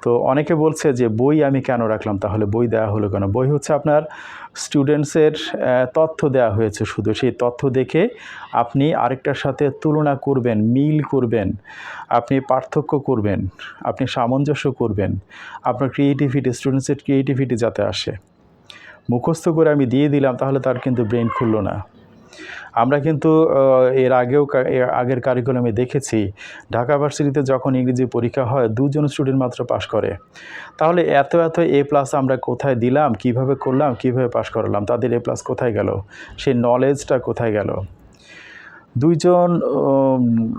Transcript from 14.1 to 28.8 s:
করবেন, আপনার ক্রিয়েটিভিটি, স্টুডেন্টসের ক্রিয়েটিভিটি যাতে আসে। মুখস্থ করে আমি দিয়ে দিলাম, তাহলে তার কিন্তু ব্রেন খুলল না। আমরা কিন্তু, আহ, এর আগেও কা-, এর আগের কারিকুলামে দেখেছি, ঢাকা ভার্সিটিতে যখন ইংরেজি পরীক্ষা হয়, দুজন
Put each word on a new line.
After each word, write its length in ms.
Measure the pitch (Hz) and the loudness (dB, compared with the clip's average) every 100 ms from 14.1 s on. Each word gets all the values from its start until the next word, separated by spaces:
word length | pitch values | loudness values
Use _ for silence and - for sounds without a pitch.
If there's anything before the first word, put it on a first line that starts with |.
| - 120 135 143 143 143 | -2 0 0 0 0 -2
করবেন, 460 | 120 120 104 98 98 - - - - | -2 -2 0 -2 -4 -8 -20 -18 -8
আপনার 280 | - 117 135 | -4 -2 -2
ক্রিয়েটিভিটি, 640 | - 143 139 147 131 127 | 0 0 2 0 0 -2
স্টুডেন্টসের 440 | 120 143 135 135 143 | -2 -2 -2 -2 -4
ক্রিয়েটিভিটি 600 | - 135 135 131 131 120 | 0 0 2 0 0 0
যাতে 260 | 113 - | -2 0
আসে। 300 | 101 98 - 101 _ _ _ _ _ - - - - | -2 -2 -8 -10 _ _ _ _ _ -20 -20 -18 -4
মুখস্থ 380 | 120 143 160 - | -2 0 0 0
করে 220 | 160 156 | 2 4
আমি 160 | 147 131 | 4 2
দিয়ে 220 | 127 147 | 2 2
দিলাম, 280 | 143 135 120 | 2 0 0
তাহলে 240 | 135 135 | -2 0
তার 180 | 123 123 | 0 -2
কিন্তু 260 | - 123 | -2 -2
ব্রেন 240 | 110 120 113 | 0 0 -2
খুলল 320 | - 120 110 | -2 0 0
না। 240 | 95 - - - - - - - - - - | -2 -6 -10 -20 -20 -20 -20 -20 -18 -18 -8
আমরা 280 | - 120 147 | 0 2 2
কিন্তু, 480 | 143 156 160 156 160 | 0 0 4 4 4
আহ, 340 | 139 135 131 127 | 4 4 6 4
এর 200 | 131 127 | 4 4
আগেও 340 | 127 127 139 143 | 2 2 2 2
কা-, 200 | 139 127 | 0 0
এর 240 | 131 123 | 0 0
আগের 300 | - 123 127 | 0 0 -2
কারিকুলামে 520 | 127 127 120 127 120 | 0 0 0 0 0
দেখেছি, 600 | 107 123 143 - 113 101 - - - - | 0 -2 -2 -2 -2 -2 -6 -18 -20 -6
ঢাকা 260 | 113 120 143 | -4 0 0
ভার্সিটিতে 440 | 147 143 143 139 | 0 0 0 0
যখন 320 | 131 131 139 | 0 0 0
ইংরেজি 300 | 131 127 127 | 0 0 0
পরীক্ষা 400 | 127 123 117 127 | 0 0 -2 -2
হয়, 240 | 120 139 117 | -2 0 0
দুজন 380 | 110 | 0